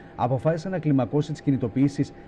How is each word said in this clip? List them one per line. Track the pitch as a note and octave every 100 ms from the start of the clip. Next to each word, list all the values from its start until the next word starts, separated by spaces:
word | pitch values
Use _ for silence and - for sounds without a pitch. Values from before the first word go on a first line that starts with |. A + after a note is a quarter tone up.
| - -
αποφάσισε | B2 C3 D#3 E3+ F#3+
να | F#3
κλιμακώσει | D#3 C3+ A#2 C#3+ D3
τις | D3
κινητοποιήσεις | - C3 A#2+ B2+ C#3 C#3 C#3 -